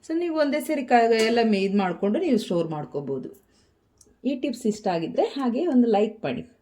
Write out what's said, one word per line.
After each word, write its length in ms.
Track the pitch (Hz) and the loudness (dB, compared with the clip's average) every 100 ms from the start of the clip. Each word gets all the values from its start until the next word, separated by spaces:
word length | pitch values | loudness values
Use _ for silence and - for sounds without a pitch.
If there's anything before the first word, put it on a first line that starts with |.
So 60 | - 330 | -4 -4
ನೀವು 140 | 349 311 | -2 0
ಒಂದೇ 160 | 294 294 302 | 0 0 -2
ಸರಿ 160 | 294 - | -4 4
ಕ-, 100 | 240 233 226 220 | 4 6 4 4
ಎಲ್ಲ 100 | 233 226 | 2 2
ಮೇ-, 120 | 196 190 | 2 2
ಇದು 100 | 202 | 0
ಮಾಡಿಕೊಂಡು 360 | 185 170 202 247 359 | 0 -2 0 0 2
ನೀವು 120 | 226 - | 0 0
ಸ್ಟೋರ್ 220 | 175 160 151 | -2 -2 -6
ಮಾಡ್ಕೋಬೋದು. 520 | 143 151 139 135 - - _ _ _ _ _ _ - _ 247 | -6 -8 -6 -8 -8 -16 _ _ _ _ _ _ -20 _ -6
ಈ 40 | 285 | -4
ಟಿಪ್ಸ್ 220 | 294 - 220 | -4 -2 -2
ಇಷ್ಟ 140 | 208 202 170 | -2 -2 -2
ಆಗಿದ್ದರೆ 300 | 196 247 427 277 | -2 -2 -2 0
ಹಾಗೆ 240 | 247 233 349 | -2 -2 2
ಒಂದು 140 | 254 233 202 | 2 4 2
ಲೈಕ್ 200 | 214 - | 0 -2
ಮಾಡಿ. 180 | 143 123 - _ | -6 -6 -10 _